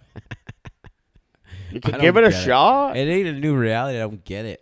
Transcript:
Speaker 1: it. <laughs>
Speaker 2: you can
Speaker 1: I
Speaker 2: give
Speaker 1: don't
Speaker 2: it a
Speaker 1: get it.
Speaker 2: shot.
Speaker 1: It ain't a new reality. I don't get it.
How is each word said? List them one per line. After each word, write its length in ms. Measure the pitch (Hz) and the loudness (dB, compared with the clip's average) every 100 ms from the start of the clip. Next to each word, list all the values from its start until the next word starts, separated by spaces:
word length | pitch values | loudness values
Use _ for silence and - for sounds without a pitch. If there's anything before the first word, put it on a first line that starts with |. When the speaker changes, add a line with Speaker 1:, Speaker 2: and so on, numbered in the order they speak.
| _ - | _ -20
Speaker 1:
it. 60 | |
<laughs> 1500 | - - - - - _ - _ _ _ _ _ - 92 90 | -20 -20 -20 -20 -20 _ -20 _ _ _ _ _ -20 -20 -14
Speaker 2:
you 80 | 127 | -8
can 140 | 147 | -6
Speaker 1:
I 40 | 131 | 2
Speaker 2:
give 160 | 160 202 | 4 6
Speaker 1:
don't 80 | |
Speaker 2:
it 40 | 220 | 4
a 20 | |
Speaker 1:
get 100 | 165 | 4
it. 20 | |
Speaker 2:
shot. 520 | 127 127 190 277 277 127 | 2 4 4 4 0 -2
Speaker 1:
It 120 | 143 | -2
ain't 200 | 185 175 | -2 -2
a 40 | |
new 240 | 139 151 135 | -4 -2 0
reality. 420 | 113 113 139 123 | 0 -2 -4 -6
I 20 | |
don't 220 | 107 104 | -8 -10
get 200 | - 98 | -14 -12
it. 160 | 110 - | -12 -14